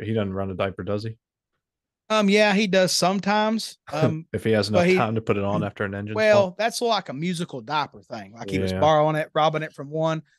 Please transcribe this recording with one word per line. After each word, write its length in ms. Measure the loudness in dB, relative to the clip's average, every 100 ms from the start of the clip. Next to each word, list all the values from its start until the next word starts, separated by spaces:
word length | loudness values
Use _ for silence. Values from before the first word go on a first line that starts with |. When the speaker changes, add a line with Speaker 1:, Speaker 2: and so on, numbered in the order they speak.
Speaker 1:
He 100 | -4
doesn't 200 | -2 -2
run 160 | -2 -4
a 40 | -4
diaper, 280 | -4 -4
does 200 | -6 -6
he? 140 | -6 -12 _ _ _ _ _ _ _ _ -4
Speaker 2:
Um, 200 | 0 4
yeah, 240 | 4 6
he 140 | 4 4
does 240 | 2 2
sometimes. 840 | 2 0 0 0 0 2 -2 -6 -14
Speaker 1:
<laughs> 80 | -8
Speaker 2:
Um, 360 | 0 0 -2 -6
Speaker 1:
If 100 | -4
he 80 | 2
has 180 | 2 2
Speaker 2:
but 100 | 2
Speaker 1:
enough 80 | 4
Speaker 2:
he 80 | 4
Speaker 1:
time 180 | 2 -2
to 60 |
put 160 | -2 -2
it 60 |
on 200 | 0 -2
after 200 | -4 -4 -6
an 80 |
engine 220 | -6 -6 0
Speaker 2:
Well, 160 | 4
Speaker 1:
fault. 260 | 4 2 0
Speaker 2:
that's 240 | -4 -2
like 280 | -2 -2 -4
a 40 |
musical 480 | -6 -4 -4 -6 -10
diaper 400 | -6 -4 -4 -8
thing. 320 | -14 -12 -12
Like, 160 | -14 -6
he 100 | -4
was 120 | -2
Speaker 1:
Yeah. 80 | 2
Speaker 2:
borrowing 360 | 4 4 2 0
it, 140 | -2
robbing 300 | 0 0 0
it 100 | -8
from 160 | -12 -10
one. 340 | -4 -2 -4 -8